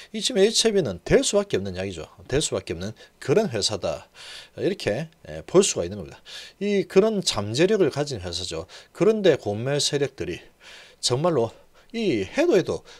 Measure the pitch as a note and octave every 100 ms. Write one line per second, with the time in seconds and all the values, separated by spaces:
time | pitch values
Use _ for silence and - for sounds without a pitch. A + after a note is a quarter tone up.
0 | - A3 G3 B3 G3+ A3+ A3+ G3+ C#3 E3+
1 | - A3+ C4+ G3+ G3+ G2+ G2 F2+ G2 E2+
2 | - - F2+ C3 D3+ A2 - E2 F#2+ -
3 | - _ - D#3+ G#3+ A2+ F#2 G#2 F2+ C#2+
4 | - - - - - - C3 F#3+ - G#2+
5 | D#3+ - - D#2 - F3+ G3+ - F2 G#2
6 | - B2+ - - - - G3+ G3+ E3+ G3
7 | A3 G#3 - - G#2 A#2 F#3 G#3+ D#3+ C3+
8 | D3 A#2+ F2+ E2+ F#2 E2 D#2+ - - -
9 | F#3 A3 F#3 C3+ G#2+ G#2 B2 C#3+ - D3
10 | C#3 - E2 D#2+ - _ - - - -
11 | - B2 F3 D3+ A2+ - _ _ _ A#3
12 | G#3+ A#2 F#2 - E4+ G#3+ D3+ E2+ - -